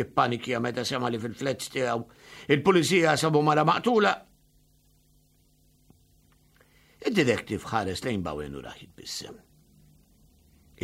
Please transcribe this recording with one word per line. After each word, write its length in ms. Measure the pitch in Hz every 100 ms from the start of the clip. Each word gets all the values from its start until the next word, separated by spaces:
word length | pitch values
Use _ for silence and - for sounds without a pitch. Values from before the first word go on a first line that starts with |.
ippanikja 560 | 127 - 127 120 - 120
meta 220 | 120 117 117
sema 240 | 135 123
li 80 | 117
fil-flett 540 | 117 104 139 123 -
tiegħu 320 | 131 123 117 117 _ - - -
il-pulizija 640 | 143 190 180 139 180 160 147
sabu 240 | 160 147
mara 220 | 151 151 156
maqtula." 480 | 165 233 233 202 - - _ _ _ _ _ _ _ _ _ _ _ _ _ _ _ _ _ _ _ _ _ _ _ _ _ _ -
Id-detective 640 | - 214 131 107 - 101 -
ħares 380 | 113 95 90 127
lejn 160 | 107
Bowen 320 | 85 76 73
u 80 | 69
raħ 160 | 62 -
jitbissem. 520 | - - - - - - _ _ _ _ _ _ _ _ _ _ _ _ _ -